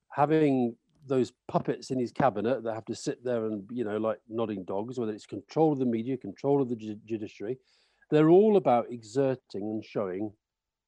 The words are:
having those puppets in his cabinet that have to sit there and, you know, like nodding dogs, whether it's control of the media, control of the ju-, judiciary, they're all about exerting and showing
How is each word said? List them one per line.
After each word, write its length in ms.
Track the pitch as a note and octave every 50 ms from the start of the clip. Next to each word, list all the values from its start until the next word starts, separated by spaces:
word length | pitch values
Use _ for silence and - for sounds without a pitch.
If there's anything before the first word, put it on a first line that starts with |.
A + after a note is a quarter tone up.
| _ _ -
having 640 | - D3 D3 D#3 D#3 D#3 C#3+ C3+ B2+ A#2+ A#2 A#2 - _ _ _ _ -
those 260 | C3 C#3 C3 A#2 - - _ _ -
puppets 420 | - E3+ - - B2 - - -
in 80 | C3+ B2+
his 140 | A#2+ A2 -
cabinet 500 | - C#3+ B2+ G2 G#2 G2+ A#2 A2+ A2+ A2+
that 120 | A2+ A2
have 100 | A2+ -
to 80 | - A2
sit 280 | - - D3 C3 - A#2+
there 220 | B2 A#2+ A#2 A2
and, 180 | A2 A2 G2+ F#2+ G#2+
you 140 | A#2+ B2 A2+
know, 120 | G#2 G#2 G#2+
like 200 | A2 A2 G#2 - _ -
nodding 360 | A2 A2+ A2+ G#2+ G#2+ F#2+ F2
dogs, 340 | F2 G2 G2 G#2+ B2 B2+ B2
whether 140 | A#2 G#2+ G#2+
it's 140 | G2+ -
control 460 | - - G2+ - - - D3+ D#3+ D#3 D3
of 60 | C3
the 80 | C3
media, 300 | B2 A2+ A2+ A2+ B2+ C3+
control 460 | B2 - G2 - - - C#3 C#3+ C#3+ C3+
of 60 | A#2+
the 80 | B2
ju-, 240 | G#2+ A2 G#2+ G#2+ G#2+ G#2+
judiciary, 520 | A2 A2+ G#2 G#2+ F#2+ - - G2+ A2 C3 - _ _ _ _ _ _ _ _ _ -
they're 200 | D3+ D3+ D#3 D#3+
all 260 | E3+ F#3+ G#3+ A3 G#3
about 340 | F#3+ - - B2 A#2+ A2 -
exerting 720 | B2 A#2+ A2 G#2+ G#2+ C3+ C#3 C3+ C3 - _ _ - G2+ G2
and 220 | A2 G#2+ A2 G#2+
showing 480 | - - B2+ G#2 F#2 F2+ G2 G#2+ G#2+ G2+ _ _ _ _ _ _ _ _ _ _